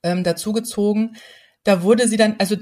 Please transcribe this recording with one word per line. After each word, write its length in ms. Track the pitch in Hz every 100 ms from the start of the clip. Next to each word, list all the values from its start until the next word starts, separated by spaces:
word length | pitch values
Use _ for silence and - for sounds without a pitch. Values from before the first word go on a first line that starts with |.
ähm, 200 | 170 180
dazugezogen. 920 | 175 170 214 220 220 - 208 208 226 226 - - _ _
Da 200 | - 190
wurde 240 | 180 226 233
sie 100 | 214
dann, 180 | 214 220
also 160 | 196 208